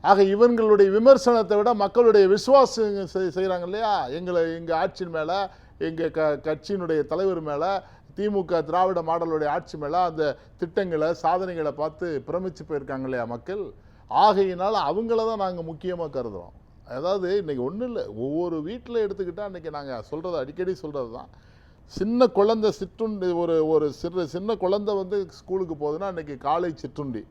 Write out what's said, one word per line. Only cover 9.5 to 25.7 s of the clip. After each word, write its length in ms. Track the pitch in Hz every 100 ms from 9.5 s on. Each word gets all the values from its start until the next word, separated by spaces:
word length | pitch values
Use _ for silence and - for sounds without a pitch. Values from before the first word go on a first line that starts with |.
| 151 - 160
மேல 240 | 143 175
அந்த 340 | 180 160 151 127 - -
திட்டங்களை, 580 | 170 214 190 160 156
சாதனைகளை 580 | 170 160 180 185 170 151
பார்த்து 500 | 143 156 156 175 147 -
பிரமிச்சு 320 | 170 185 - 156
போயிருக்காங்க 340 | 147 143 135
இல்லையா 220 | 131 131
மக்கள்? 480 | 117 120 - 202 170 - - - -
ஆகையினால 680 | 127 202 196 190 180 190 214 147
அவங்கள 280 | 180 226 226
தான் 200 | 220 220
நாங்க 260 | 190 180
முக்கியமா 460 | 165 160 180 175 160
கருதுறோம். 760 | 135 117 98 87 - - - -
அதாவது 480 | 123 170 196 180 202
இன்னைக்கு 280 | 165 135
ஒண்ணும் 220 | 123 190 247
இல்ல, 240 | 226 -
ஒவ்வொரு 520 | 107 131 156 175 165 151
வீட்டுல 260 | 240 247
எடுத்துக்கிட்டா 520 | 233 208 196 180 175
இன்னைக்கு 260 | 208 185 160
நாங்க 320 | 147 139 123
சொல்றது, 340 | 107 151 175 165
அடிக்கடி 380 | 131 160 185
சொல்றது 380 | 185 156 143 120
தான். 160 | 117 - - - - - -
சின்ன 420 | - - 196 240 247
குழந்தை 440 | 240 202 226 214
சிற்றுண்டி, 640 | - 190 - 220 208 180
ஒரு, 340 | 170 170 165 156
ஒரு 260 | 156 147
சிறு, 340 | 131 175 180 160
சின்ன 280 | 170 202
குழந்தை 400 | 220 180 202 208
வந்து 320 | 202 185 202 185
ஸ்கூலுக்கு 440 | - - 185 180